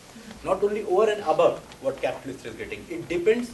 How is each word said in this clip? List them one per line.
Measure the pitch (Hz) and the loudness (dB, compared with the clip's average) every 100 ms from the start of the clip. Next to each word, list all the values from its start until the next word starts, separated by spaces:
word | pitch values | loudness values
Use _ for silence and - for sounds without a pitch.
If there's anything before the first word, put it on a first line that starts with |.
| - - - - 156 | -20 -18 -16 -10 -2
not | 196 | 2
only | 202 214 - | 2 0 2
over | 185 214 | 4 4
and | - | 2
above | 156 165 165 - - - | 2 4 4 4 -6 -6
what | 131 - | -6 -2
capitalist | 135 - 135 - 117 | -4 -4 -10 -10 -12
is | 110 | -10
getting. | 107 107 - | -10 -10 -8
It | 165 - | -10 -4
depends | 170 214 240 240 | 0 2 2 0